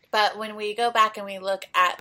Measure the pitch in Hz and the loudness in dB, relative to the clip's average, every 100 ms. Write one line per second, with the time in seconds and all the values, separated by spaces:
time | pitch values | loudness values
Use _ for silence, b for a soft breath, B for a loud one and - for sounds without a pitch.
0 | _ 214 208 202 220 214 208 208 240 233 | _ 2 2 0 -8 -6 -6 -2 0 4
1 | 214 214 202 196 190 190 - 175 180 - | 2 2 -10 -8 -4 -4 -2 2 2 0